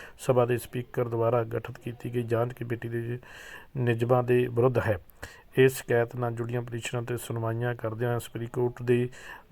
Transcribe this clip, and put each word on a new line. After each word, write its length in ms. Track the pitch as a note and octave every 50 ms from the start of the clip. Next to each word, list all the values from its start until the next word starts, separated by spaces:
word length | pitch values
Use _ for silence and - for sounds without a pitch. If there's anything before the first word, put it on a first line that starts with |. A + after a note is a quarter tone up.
| - - - -
ਸਭਾ 260 | - - B2+ B2 A#2+
ਦੇ 120 | A#2 B2 A2+
ਸਪੀਕਰ 500 | - - - B2 B2 - - B2+ B2 A#2
ਦੁਆਰਾ 360 | A#2 A2+ A2+ A#2 A#2+ A#2+ A2+
ਗਠਿਤ 360 | A2 A#2 A2+ - - B2 -
ਕੀਤੀ 340 | - B2 A#2+ - - A#2+ A#2+
ਗਈ 100 | B2 A#2
ਜਾਂਚ 300 | A2+ A#2 A2+ A#2+ B2 B2
ਕਮੇਟੀ 360 | - B2 A#2 A#2+ A2+ - A#2
ਦੇ 300 | A#2 A#2 A#2 A#2 A#2+ B2+ - - - - - - - - - - - C3+
ਨਿਯਮਾਂ 460 | B2 A#2+ A#2 A2+ A#2+ A#2 B2+ B2 A#2+
ਦੇ 240 | B2 B2 B2 B2 B2
ਵਿਰੁੱਧ 320 | A#2 A#2 A#2+ C3 B2 A2+
ਹੈ। 180 | - A2 G2+ - - - - - - - - - - - - C3
ਇਸ 200 | C3 C3+ C3+ -
ਸ਼ਿਕਾਇਤ 380 | - - B2 A#2+ A#2 A#2 -
ਨਾਲ 160 | B2 B2 A#2+
ਜੁੜੀਆਂ 300 | A#2 A2+ A#2 A#2 A#2+ B2
ਪਟੀਸ਼ਨਾਂ 420 | A#2+ A#2+ A#2 A#2 - - - A#2+ A#2
ਤੇ 140 | A#2+ B2 A2+
ਸੁਣਵਾਈਆਂ 580 | - - A#2 A#2 A2+ A2+ A2+ A#2 A#2+ A#2+ A#2+
ਕਰਦਿਆਂ 440 | A#2 - A2 A2 A2 A#2+ B2 A#2+ A#2
ਸੁਪਰੀਮ 280 | - - - A#2 A#2 A#2+ -
ਕੋਰਟ 300 | B2+ B2 A#2+ B2 - B2
ਦੇ 260 | A#2+ B2 A#2+ B2 B2+ - - - - - - - -